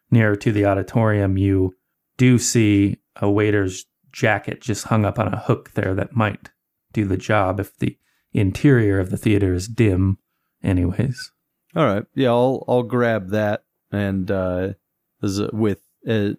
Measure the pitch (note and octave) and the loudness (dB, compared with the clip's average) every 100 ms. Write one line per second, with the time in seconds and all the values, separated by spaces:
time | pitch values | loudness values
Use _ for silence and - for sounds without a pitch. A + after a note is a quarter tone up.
0 | _ A#2 G#2+ G2+ - G#2 G2+ G2 F#2 A#2 | _ 2 4 0 0 0 2 0 -2 0
1 | A2 G#2 G2 F#2+ G2 F#2+ F#2 - _ _ | 2 2 0 0 2 2 0 -4 _ _
2 | _ - B2+ A#2+ - A#2+ G#2+ G2+ G2+ - | _ 0 4 4 2 2 4 4 2 -2
3 | _ - G2+ G#2 G#2+ G#2 F#2+ F#2 - _ | _ -4 -2 0 0 0 -2 -6 -16 _
4 | _ - A#2 G#2 - - - G2+ - A2 | _ -4 -2 -2 -4 -10 -6 -6 -2 0
5 | G2+ G#2+ G#2 A2+ - A#2 - - G2 G2 | 0 -2 -4 -4 -2 -4 -4 -6 -4 -4
6 | - A2+ G#2+ - - - _ _ _ A2 | -4 -2 -2 -4 -14 -20 _ _ _ -4
7 | G2+ G#2+ - G#2+ F#2 G2+ G2+ _ - - | -2 -2 0 0 0 -2 -6 _ -6 -6
8 | _ _ _ C3 G2 - D3 B2+ G#2 G2 | _ _ _ -2 -2 2 4 4 4 0
9 | F#2+ G2 A2+ G2+ F#2+ F2+ F#2+ A2+ A2 F2+ | -2 -2 0 2 2 -2 -4 0 2 4
10 | F#2+ F#2+ _ _ _ _ - F2+ F2 F#2 | 2 0 _ _ _ _ -2 0 0 -2
11 | C3+ B2 - _ _ _ _ E3+ C3+ G2 | -4 -6 -12 _ _ _ _ -2 0 0
12 | - C#3 B2+ A#2+ B2+ C3 - B2 A2+ B2 | -4 -2 2 2 2 0 -2 -2 0 0
13 | A#2+ A2 F#2 G#2 G#2 G#2+ - _ _ G2+ | 0 -2 -2 -2 -2 -4 -8 _ _ -4
14 | G2+ G2 F#2 G2 F#2 F2+ F#2+ G2+ _ _ | -2 -2 -2 -2 -2 -2 -4 -8 _ _
15 | _ _ G#2 G2 - G#2+ A2 F#2+ _ _ | _ _ -6 -4 -4 -2 -2 -2 _ _
16 | - A2 G2+ | -4 -2 -2